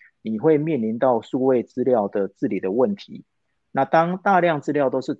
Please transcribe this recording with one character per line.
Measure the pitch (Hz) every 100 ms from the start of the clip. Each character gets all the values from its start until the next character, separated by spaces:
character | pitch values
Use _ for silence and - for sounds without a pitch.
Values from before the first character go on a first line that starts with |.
| _ _
你 | 110 110
会 | 156 151
面 | 156 143
临 | 110 113
到 | 131 120
数 | - 131 131
位 | 127
资 | - -
料 | 127 120 98
的 | 104 95
治 | - 135
理 | 123
的 | 95
问 | 107 120 98
题。 | - - - _ _ _ _
那 | 139 135
当 | 165 170 185
大 | 208 185
量 | 170 151
资 | 147
料 | 147 135
都 | 131
是 | 127 139